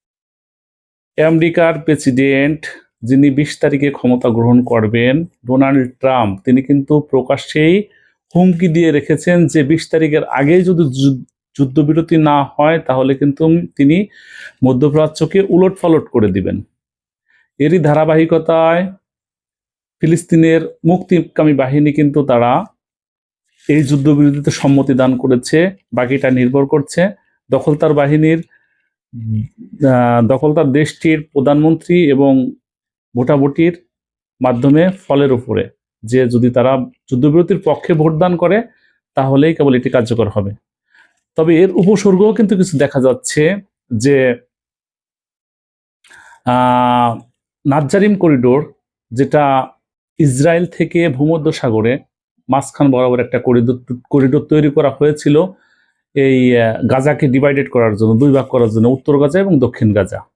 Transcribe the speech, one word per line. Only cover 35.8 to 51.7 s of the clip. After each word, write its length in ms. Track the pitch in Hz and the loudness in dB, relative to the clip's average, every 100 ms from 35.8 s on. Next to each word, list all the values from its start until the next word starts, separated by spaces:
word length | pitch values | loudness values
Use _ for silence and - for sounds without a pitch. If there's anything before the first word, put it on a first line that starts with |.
| _ _ | _ _
যে 160 | 110 123 127 | -2 0 0
যদি 220 | 120 123 | 0 0
তারা 220 | 123 123 135 123 - - | 0 0 0 -4 -14 -8
যুদ্ধবিরতির 500 | 123 147 160 175 190 160 | -2 2 2 0 -2 -2
পক্ষে 280 | 143 - | -4 -2
ভোট 200 | 165 160 | 0 0
দান 240 | 156 180 175 | 0 -2 0
করে, 200 | 175 208 240 _ _ _ _ - | 0 0 -2 _ _ _ _ -4
তাহলেই 360 | 135 135 160 160 | 0 2 2 2
কেবল 180 | 143 123 | 2 0
এটি 140 | 127 | 0
কার্যকর 380 | 127 117 113 104 | -2 -2 -2 -2
হবে। 220 | 104 101 101 _ _ _ _ _ _ _ - | -4 -6 -8 _ _ _ _ _ _ _ -2
তবে 160 | 160 165 | 2 2
এর 140 | 190 | 2
উপসর্গও 640 | - 180 202 202 185 214 | 2 0 2 2 2 2
কিন্তু 200 | 220 220 95 | 2 0 0
কিছু 200 | 127 135 | -2 -2
দেখা 220 | 139 139 | -2 0
যাচ্ছে 420 | 127 123 - 147 156 202 - _ - | 0 -2 -4 -2 -2 -2 -10 _ -10
যে, 240 | 113 131 139 127 123 _ _ _ _ _ _ _ _ _ _ _ _ _ _ _ _ _ - - - 123 | -4 0 2 0 -2 _ _ _ _ _ _ _ _ _ _ _ _ _ _ _ _ _ -20 -20 -10 -4
আহ, 640 | 123 127 123 123 123 120 113 - _ _ _ 147 | 0 0 0 0 0 -2 -4 -14 _ _ _ -4
নাজ্জারিম 500 | 143 139 196 208 196 | -2 0 0 0 0
করিডোর, 580 | 170 135 123 139 156 _ _ _ _ | 0 2 2 0 -2 _ _ _ _
যেটা 320 | 117 139 151 143 135 127 _ _ _ _ - | -4 0 0 0 0 -4 _ _ _ _ -2
ইসরায়েল 460 | 151 127 160 170 175 | 0 0 0 0 -2
থেকে 440 | - 160 170 170 | -6 -4 -2 -2
ভূমধ্যসাগরে 840 | 127 151 165 156 156 131 | -2 -2 -2 -4 -4 -4